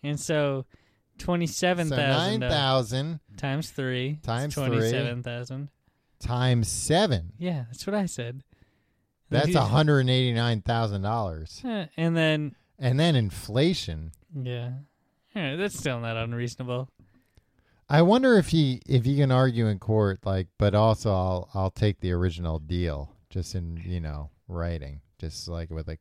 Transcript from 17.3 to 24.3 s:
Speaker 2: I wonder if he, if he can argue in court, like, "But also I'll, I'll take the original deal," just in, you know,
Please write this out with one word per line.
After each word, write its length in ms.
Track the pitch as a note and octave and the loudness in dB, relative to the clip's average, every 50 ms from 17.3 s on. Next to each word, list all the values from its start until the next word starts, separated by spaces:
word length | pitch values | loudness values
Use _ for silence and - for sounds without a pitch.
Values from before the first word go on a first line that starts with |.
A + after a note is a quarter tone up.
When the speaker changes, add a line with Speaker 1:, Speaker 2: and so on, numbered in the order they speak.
| _ _ _ _ _ _ _ _ _ _ _ _ | _ _ _ _ _ _ _ _ _ _ _ _
Speaker 2:
I 140 | D3 D3 E3+ | 6 6 8
wonder 340 | F3 G#3+ B3+ C4 C4 A#3+ G3+ | 8 6 6 6 6 6 6
if 100 | E3 - | 6 4
he, 320 | - D#3+ D3+ C3+ B2+ A#2+ - | 4 4 4 4 2 -2 -2
if 180 | - C3+ B2+ A2+ | 2 2 4 4
he 140 | B2+ C#3+ C#3 | 4 4 4
can 140 | C#3+ C3 | 4 4
argue 360 | C3 B2+ C3 C3 A#2+ A#2 A#2 G#2+ | 6 4 4 4 4 2 2 2
in 100 | G#2 F#2 | 0 -2
court, 420 | - - A2 A2 G#2+ G2+ F#2+ F#2 - | 0 0 2 4 4 2 2 -2 -2
like, 220 | G2+ G2 F#2+ F#2 - _ _ | -2 -2 -2 -2 -4 _ _
"But 160 | G#2 G2+ F#2+ | 2 4 6
also 380 | G#2 G#2+ A2+ A2 - - A2+ | 6 6 6 4 4 2 0
I'll, 380 | G2 F#2 F#2 F#2 F#2 F2+ - - - | 2 2 2 0 -2 -2 -6 -6 -4
I'll 180 | G2 F#2+ F#2+ | -2 -2 -2
take 280 | - - G#2+ G#2+ G2 _ | 0 2 0 0 0 _
the 120 | - F#2 F2+ | -2 -2 0
original 440 | F2 F2+ F#2 E2 E2+ F2 E2 D#2+ D#2+ | 2 2 0 0 -2 -4 -4 -4 -4
deal," 560 | D2+ D2+ F2+ F2 F2+ E2+ D2 C#2+ C#2+ - - _ _ _ | -4 -4 -2 -2 -2 -2 -2 -4 -8 -12 -14 _ _ _
just 240 | - G2 E2+ - - | -8 -8 -8 -6 -6
in, 280 | F#2+ F2 E2+ E2+ E2+ E2+ | -8 -6 -6 -8 -8 -8
you 140 | F2+ F2+ F2 | -6 -6 -6
know, 300 | E2 D#2 D2 D2 D2 D2 | -4 -6 -8 -8 -10 -12